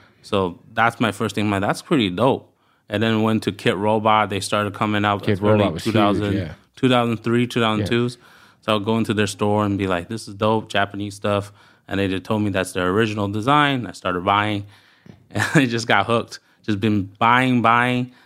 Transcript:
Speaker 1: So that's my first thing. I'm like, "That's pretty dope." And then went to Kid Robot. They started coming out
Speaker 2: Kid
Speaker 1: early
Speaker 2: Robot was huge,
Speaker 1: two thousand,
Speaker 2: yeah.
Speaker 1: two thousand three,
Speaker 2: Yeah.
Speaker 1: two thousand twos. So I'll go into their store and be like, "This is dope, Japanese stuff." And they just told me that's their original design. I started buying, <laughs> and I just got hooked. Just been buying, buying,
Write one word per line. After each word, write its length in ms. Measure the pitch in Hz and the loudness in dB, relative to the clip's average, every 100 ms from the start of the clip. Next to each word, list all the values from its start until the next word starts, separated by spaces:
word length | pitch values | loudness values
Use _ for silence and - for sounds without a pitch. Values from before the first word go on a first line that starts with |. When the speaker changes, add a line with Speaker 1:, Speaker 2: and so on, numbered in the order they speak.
| - _ | -10 _
Speaker 1:
So 380 | - 101 92 85 - | -4 -2 0 -4 -8
that's 280 | 113 117 - | 0 0 2
my 120 | 117 | -2
first 220 | 98 110 | -2 -4
thing. 120 | - 104 | -2 -2
I'm 60 | |
like, 100 | 101 | 0
"That's 200 | 101 160 | -2 -4
pretty 300 | - 160 104 | -2 0 0
dope." 420 | 90 123 113 - _ _ _ - | 2 0 0 -4 _ _ _ -6
And 120 | 104 | -2
then 220 | 113 110 | 0 2
went 180 | 110 110 | 2 0
to 80 | 104 | -2
Kid 220 | 98 123 | -2 0
Robot. 560 | 92 104 110 110 107 104 | 0 0 2 4 2 2
They 100 | 98 | -2
started 360 | 92 107 104 98 | -2 -2 -2 -2
coming 280 | 107 104 | -2 0
out 200 | 104 101 | 0 0
Speaker 2:
Kid 160 | 98 98 | 0 0
Speaker 1:
early 120 | 104 | 2
Speaker 2:
Robot 200 | 107 98 | 2 2
was 100 | 82 | -2
huge, 100 | 113 | -2
Speaker 1:
two 60 | 107 | 2
thousand, 340 | 101 101 104 | 2 2 0
Speaker 2:
yeah. 200 | 101 87 - _ - | -2 -4 -10 _ -2
Speaker 1:
two 140 | 131 | 2
thousand 280 | 123 117 113 | 2 2 -2
three, 180 | 117 117 | 0 0
Speaker 2:
Yeah. 60 | 123 | 0
Speaker 1:
two 120 | 123 | 0
thousand 240 | 113 107 101 | 0 0 0
twos. 300 | 117 123 120 - - - _ | 0 0 -4 -16 -20 -20 _
So 120 | - | -2
I'll 60 | 107 | 0
go 200 | 101 113 | 0 0
into 160 | 110 104 | 0 0
their 100 | 101 | -2
store 400 | 101 104 104 104 | 0 0 2 2
and 100 | 98 | 0
be 120 | 98 | 0
like, 200 | 90 87 | -2 -4
"This 200 | 113 - | -10 -12
is 80 | 101 | -4
dope, 340 | 107 110 107 | 0 0 -2
Japanese 460 | 101 101 101 101 101 | -2 -2 -4 -10 -6
stuff." 360 | 107 101 101 - - _ - | -2 -2 -4 -12 -20 _ -8
And 120 | 95 | -2
they 80 | 98 | -2
just 160 | 92 | -2
told 200 | 90 110 | -2 -2
me 80 | 104 | 0
that's 220 | 98 92 | -2 -2
their 140 | 95 90 | -2 0
original 380 | 95 107 107 101 | 0 0 -2 -4
design. 580 | 104 110 147 143 135 101 | -4 0 2 2 -2 -6
I 60 | |
started 300 | - 95 90 | -8 -6 -2
buying, 420 | 92 101 104 104 101 - _ _ | 0 2 2 -2 -8 -16 _ _
<laughs> 340 | - - _ | -20 -20 _
and 120 | 101 - 151 | -6 0 2
I 100 | 131 | 2
just 220 | 113 113 | 0 2
got 180 | 110 101 | 2 2
hooked. 320 | 117 101 - _ _ | 0 -2 -10 _ _
Just 160 | - 104 | -4 -2
been 300 | 110 104 95 - | 0 0 -2 0
buying, 460 | 113 123 127 123 | 4 4 4 2
buying, 480 | 113 117 123 123 123 - | 4 4 2 0 -4 -10